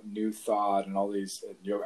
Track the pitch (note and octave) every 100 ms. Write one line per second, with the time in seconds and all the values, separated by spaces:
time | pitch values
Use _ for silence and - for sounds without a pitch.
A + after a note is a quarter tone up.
0 | G#2+ G#2 A2 G#2+ - G#2 G#2 G2 F#2+ G2
1 | G2+ G2+ F#2+ - G2+ F#2 F#2 G#2